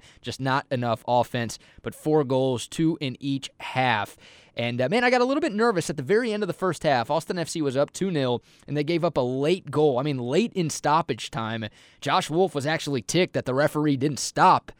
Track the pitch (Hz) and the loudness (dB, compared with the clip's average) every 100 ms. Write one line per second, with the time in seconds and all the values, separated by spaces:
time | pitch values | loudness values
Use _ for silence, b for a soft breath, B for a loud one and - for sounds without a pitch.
0 | b b - - 131 135 - 127 120 110 | b b -12 -6 0 0 0 -2 0 -2
1 | - 123 117 123 113 - b b 117 - | 2 2 2 -2 -4 -8 b b -12 -6
2 | 156 156 131 131 131 120 - - 160 170 | 0 2 2 2 0 -2 -6 -2 0 0
3 | 135 123 139 135 - _ - 139 127 110 | -6 -6 -6 -6 -6 _ -8 0 2 2
4 | 101 - b b b - 120 123 127 220 | -2 -8 b b b -6 -6 -2 0 2
5 | 254 247 247 285 311 202 233 180 - 151 | 2 2 2 0 -2 0 0 0 -2 -6
6 | 131 208 247 208 196 - 185 151 156 127 | 0 0 0 -4 -4 -2 -2 0 2 2
7 | 117 156 - 180 160 170 143 127 147 - | 2 -2 -2 -6 -4 -2 -2 0 0 0
8 | 190 156 127 120 b b b 147 147 170 | -2 0 0 -2 b b b -4 0 0
9 | 165 147 123 131 143 185 - 135 151 123 | 0 0 0 0 0 0 -2 2 2 2
10 | 147 131 120 156 233 190 160 - 147 156 | 0 -2 0 0 0 0 -4 -2 2 2
11 | 165 117 - - 110 113 107 b b b | 2 -4 -6 -6 -6 -6 -8 b b b
12 | 139 170 - 160 190 143 131 160 - 139 | 0 0 0 0 0 0 -2 -4 -2 -4
13 | - 165 180 131 127 131 156 151 151 135 | 0 0 2 0 -2 2 2 2 2 2
14 | 143 135 - - 180 135 - - | 0 -2 -6 4 6 6 2 -20